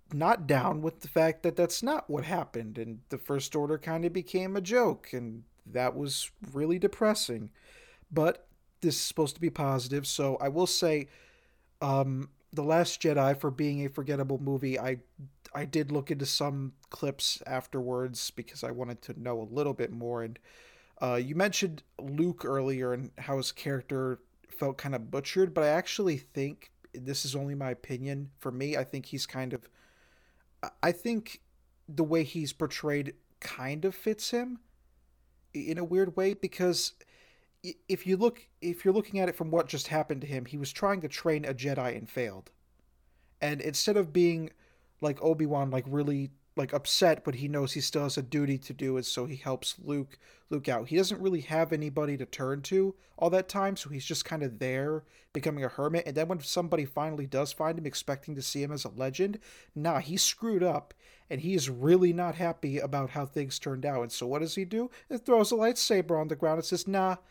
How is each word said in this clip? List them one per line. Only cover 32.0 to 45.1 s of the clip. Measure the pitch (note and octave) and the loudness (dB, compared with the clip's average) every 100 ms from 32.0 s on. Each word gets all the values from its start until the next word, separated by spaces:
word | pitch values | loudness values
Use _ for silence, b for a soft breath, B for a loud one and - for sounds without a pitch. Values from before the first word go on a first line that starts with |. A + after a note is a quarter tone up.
way | D#3 E3 | 2 2
he's | D3+ E3+ D3 | 2 -2 -6
portrayed | - D3+ - D3+ D3 C#3+ - _ - | -4 -4 -2 -2 -2 -2 -8 _ -14
kind | - - B2+ D3+ F#3 | -12 -8 -6 -2 -2
of | F#3 | -2
fits | - G#3+ - | -2 -2 -2
him | A#3+ B3 A#3+ _ _ _ _ _ _ _ _ _ D3+ | -4 -4 -8 _ _ _ _ _ _ _ _ _ -8
i-, | |
in | C#3+ D#3+ | -6 -4
a | |
weird | E3+ F3+ F#3+ E3+ | 0 2 2 2
way, | F#3+ | 2
because | G3+ F#3+ - F3+ E3+ - - - b b b b b F3+ | 2 -2 0 2 2 0 -4 -20 b b b b b -14
i-, | - - | -10 -4
if | F#3 - | -2 2
you | F#3 | 4
look, | A#3 A#3 - _ | 4 2 -8 _
if | E3+ E3+ G3 | -6 0 4
you're | |
looking | G3 G#3 G3 | 4 2 0
at | F#3 | 0
it | - | 0
from | D#3+ | 0
what | E3+ D#3 | 2 2
just | D3 - | -2 0
happened | D#3 D3+ C#3+ | 0 0 -2
to | D3 | -4
him, | C3+ B2+ | -6 -6
he | D3 | -6
was | C3+ | -8
trying | - G3+ G3 | 0 0 0
to | D#3 | -2
train | - E3+ D#3 D3 | -2 2 2 0
a | |
Jedi | C3 C3+ C3+ B2+ A#2 | -4 -2 -2 -2 -4
and | A2 | -6
failed. | - A#2+ F#2+ - _ _ _ _ _ _ _ _ - | -4 -4 -6 -16 _ _ _ _ _ _ _ _ -4
And | D3 D3 | -2 -2
instead | D#3 C#3+ - G#3 | -2 0 2 4
of | F3 | 4
being | D3+ F3 E3 D#3+ - b b b b | 6 6 4 -4 -10 b b b b
like | D3+ | -2